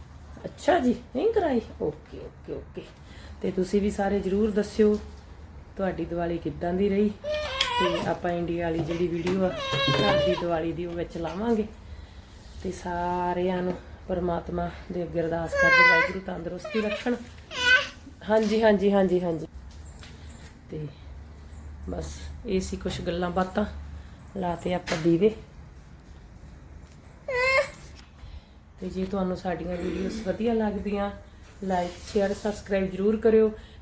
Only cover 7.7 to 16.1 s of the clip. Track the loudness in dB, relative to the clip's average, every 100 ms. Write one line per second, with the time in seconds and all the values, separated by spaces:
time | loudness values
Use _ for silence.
7.7 | 2 2 2 -2 -2 -2 -2 -2 -2 0
8.7 | 0 -2 0 0 0 0 2 2 0 -2
9.7 | 0 2 4 4 4 4 2 2 0 0
10.7 | -4 -4 -4 -6 -4 -4 -2 2 2 0
11.7 | -6 -16 -16 -16 -18 -18 -18 -18 -10 -8
12.7 | -6 -4 -2 0 0 0 2 2 2 0
13.7 | -2 -8 -14 -6 -2 0 -2 -2 -4 -4
14.7 | -6 -8 -6 -4 -2 0 0 0 4 6
15.7 | 8 8 8 4